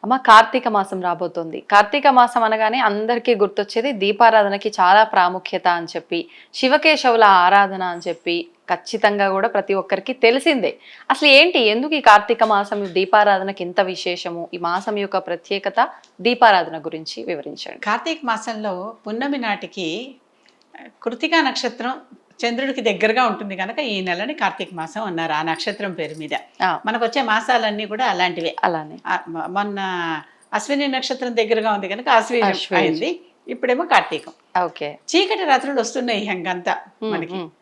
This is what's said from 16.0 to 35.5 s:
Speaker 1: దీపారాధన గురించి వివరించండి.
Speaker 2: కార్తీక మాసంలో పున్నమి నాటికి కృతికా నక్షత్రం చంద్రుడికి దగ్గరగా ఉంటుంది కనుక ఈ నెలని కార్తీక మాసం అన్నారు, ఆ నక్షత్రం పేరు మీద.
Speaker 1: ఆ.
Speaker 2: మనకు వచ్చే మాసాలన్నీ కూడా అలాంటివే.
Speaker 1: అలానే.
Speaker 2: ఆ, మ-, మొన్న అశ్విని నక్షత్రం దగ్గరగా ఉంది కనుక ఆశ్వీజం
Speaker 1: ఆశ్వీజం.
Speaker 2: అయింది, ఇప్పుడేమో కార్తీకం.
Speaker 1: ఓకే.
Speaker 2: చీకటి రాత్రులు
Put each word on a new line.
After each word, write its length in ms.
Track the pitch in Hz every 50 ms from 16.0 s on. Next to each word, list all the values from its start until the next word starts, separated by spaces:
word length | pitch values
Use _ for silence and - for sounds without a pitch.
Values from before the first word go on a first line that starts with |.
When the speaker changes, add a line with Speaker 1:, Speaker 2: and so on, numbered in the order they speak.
| _ _ _ -
Speaker 1:
దీపారాధన 580 | 185 233 247 - 254 226 202 180 165 170 160 160
గురించి 440 | 151 160 165 160 160 - - -
వివరించండి. 560 | 226 - 175 147 143 151 - - - - - -
Speaker 2:
కార్తీక 400 | - 208 214 247 - 320 320 311 302
మాసంలో 680 | 240 226 214 220 240 226 214 214 208 185 180 190 214 226 _ _
పున్నమి 320 | 208 214 226 262 285 285 277
నాటికి 760 | 240 220 202 196 - 165 - 202 185 160 160 208 247 277 269 _ _ _ _ _ _ _ _ _ _ _ _ - - - _ _
కృతికా 380 | - 240 240 233 - 311 330 330
నక్షత్రం 540 | 302 262 - - - 240 226 - 226 247 262 302 - _ - _ _ _ _ _ - 233
చంద్రుడికి 320 | 240 233 269 277 262 262
దగ్గరగా 440 | 220 226 196 175 214 220 220 247 254
ఉంటుంది 320 | 233 202 - 214 202 190
కనుక 220 | 185 185 196 233 302
ఈ 220 | 302 247 208 190
నెలని 340 | 185 180 175 175 208 254 311
కార్తీక 340 | - 220 196 - - 196 -
మాసం 300 | 185 170 160 160 - 214
అన్నారు, 300 | 220 202 175 165 165 160
ఆ 100 | 151 151
నక్షత్రం 500 | 160 165 160 156 - 220 196 - 208 196
పేరు 220 | 175 160 160 147 156
మీద. 160 | 156 156 143 147 139 - _ _ _
Speaker 1:
ఆ. 180 | 190 185 165 - -
Speaker 2:
మనకు 180 | 208 226 233 233
వచ్చే 180 | 226 233 285
మాసాలన్నీ 640 | 254 226 214 220 226 240 254 233 220 214 208 208 220
కూడా 200 | 202 208 214 262
అలాంటివే. 500 | 233 190 175 180 180 175 175 165 165 - - -
Speaker 1:
అలానే. 320 | - 170 160 156 151 160 - _
Speaker 2:
ఆ, 120 | - 185 180 - -
మ-, 180 | 165 165 160
మొన్న 340 | 175 180 196 202 208 202 196 196 190 185 175 170 165 160 151 147 _ _ _ _ _ -
అశ్విని 340 | 208 208 - 285 277 285 277
నక్షత్రం 480 | 262 262 262 - 269 262 254 247 240
దగ్గరగా 360 | 226 226 208 226 220 214 220
ఉంది 160 | 208 202 196 180
కనుక 200 | 196 220 247 285
ఆశ్వీజం 380 | 254 - 208 - 247 240 220
Speaker 1:
ఆశ్వీజం. 360 | 196 190 185 - - 190 170
Speaker 2:
అయింది, 380 | 156 156 156 156 214 311 349 - - _ _ _ _ -
ఇప్పుడేమో 360 | 247 247 - 254 247 262 349
కార్తీకం. 800 | 320 - 196 185 - 165 147 - - - _ _ _ _ 180 180
Speaker 1:
ఓకే. 340 | 165 - - 156 147 151 - _ - -
Speaker 2:
చీకటి 280 | 339 392 370 440 403 381
రాత్రులు 360 | 302